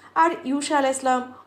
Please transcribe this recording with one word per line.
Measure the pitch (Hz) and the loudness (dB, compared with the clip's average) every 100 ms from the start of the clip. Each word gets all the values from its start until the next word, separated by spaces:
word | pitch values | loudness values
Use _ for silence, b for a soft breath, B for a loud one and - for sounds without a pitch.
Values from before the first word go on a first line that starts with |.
| B - | B 2
আর | 330 294 247 | 2 2 -4
ইউশা | 285 285 302 | -4 0 0
আলাইহিস | 269 262 | 0 0
সালাম | 262 254 247 - | 0 0 -2 -14